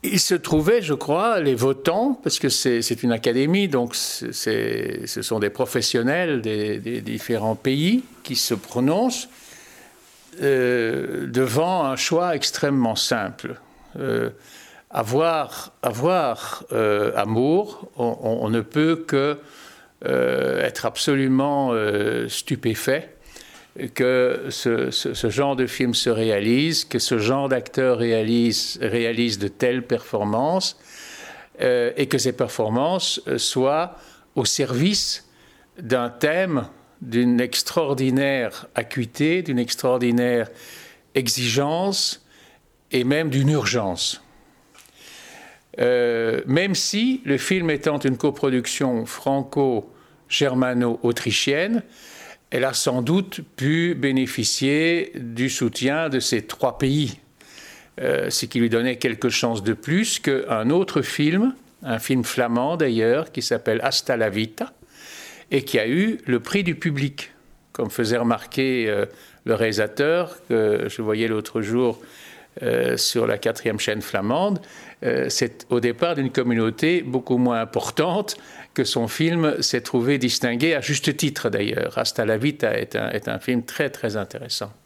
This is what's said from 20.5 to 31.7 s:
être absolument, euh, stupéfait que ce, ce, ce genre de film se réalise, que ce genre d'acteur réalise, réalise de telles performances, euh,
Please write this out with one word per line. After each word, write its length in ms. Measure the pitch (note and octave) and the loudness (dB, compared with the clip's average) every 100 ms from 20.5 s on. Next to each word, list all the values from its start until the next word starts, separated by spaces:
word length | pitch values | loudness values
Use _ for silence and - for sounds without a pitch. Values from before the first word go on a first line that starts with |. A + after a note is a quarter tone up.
| C3 | 0
être 240 | C3 - A#2 | -2 -2 -6
absolument, 880 | - - C#3 C3+ C3 C#3+ C#3+ C3+ | -2 0 2 2 2 2 0 0
euh, 520 | A#2 G#2+ G#2 G#2 A#2+ A#2 | 0 0 0 0 -2 -4
stupéfait 880 | - - - A#2+ A2 - C#3 - - - - - - - - C#3 | -6 -6 -2 -2 -2 0 -2 -4 -20 -20 -20 -20 -20 -20 -12 -10
que 520 | - B2+ B2+ B2+ C3 C3+ | 0 2 4 2 0 -6
ce, 400 | - A#2+ A#2 C3 | -4 0 0 0
ce, 240 | - - | -2 -4
ce 160 | - A#2 | -2 -2
genre 240 | G#2 C#3 | 0 0
de 140 | C3 B2+ | 0 -2
film 260 | - B2+ | 0 0
se 160 | A2+ - | 2 0
réalise, 720 | A2 A2+ G#2 G#2 A#2+ D#3 D#3 | 2 2 2 4 4 2 0
que 140 | - A#2+ | 0 0
ce 200 | - A#2+ | 2 2
genre 300 | G#2+ C3+ C#3 | 2 2 2
d'acteur 500 | C3 A#2+ - C3 A#2+ | 0 0 0 2 4
réalise, 840 | A#2 A2+ A2 A#2+ A#2 A2 - - | 4 4 4 4 4 2 -2 -4
réalise 560 | A#2 A#2 A#2 A2+ A#2+ G2 | -2 0 0 2 0 0
de 80 | G2+ | -4
telles 400 | - B2+ B2+ A#2+ | 0 0 2 0
performances, 920 | A#2 - A2 G#2 G#2+ C#3 F#3 - - - - - - - - - - | -4 -2 -2 0 0 2 0 -2 -6 -20 -20 -18 -18 -18 -20 -20 -2
euh, 320 | B2+ | 0